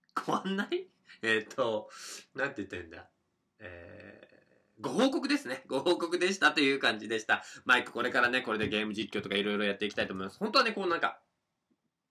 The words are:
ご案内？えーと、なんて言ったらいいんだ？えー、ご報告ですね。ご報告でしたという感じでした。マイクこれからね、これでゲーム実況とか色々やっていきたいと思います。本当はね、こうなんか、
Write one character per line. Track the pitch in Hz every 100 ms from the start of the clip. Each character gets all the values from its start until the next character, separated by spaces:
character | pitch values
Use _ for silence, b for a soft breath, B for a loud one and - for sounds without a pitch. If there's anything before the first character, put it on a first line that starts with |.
| _ - -
ご |
案 | 220 190 196
内？ | 208 359 381 _ - B
え | - 110 107
ー |
と、 | - 120 107 - B B B B
な | - 135
ん |
て | 135
言 | 98
っ |
た | 90
ら |
い |
い | 85
ん |
だ？ | 85 87 _ _ _ _ _
え | 101 87 85 95 101 110 - - _ _ _ -
ー、 |
ご | 117
報 | 127 262
告 | 339 269
で | 285
す | 120
ね。 | 131 -
ご | 131
報 | 170 175
告 | 170 175
で | 180
し | 196
た | 151
と | 151
い | 139
う | 135
感 | 131 107
じ | 110
で | 110
し | -
た。 | 110 B B
マ | - 123
イ |
ク | 120
こ | -
れ | 123
か | 127
ら | 120
ね、 | 127
こ | 123
れ | 107
で | 107
ゲ | 107
ー | 107
ム |
実 | 104 110 -
況 |
と | 101
か | 101
色 | 104
々 | 104
や | 104
っ | 98
て | 104
い |
き |
た | 110
い | 104
と |
思 | 95
い | 95
ま |
す。 | -
本 | 220
当 | 269
は |
ね、 | 233
こ | 220
う | 185
な | 165
ん |
か、 | - - _ _ _ _ _ _ _ _ _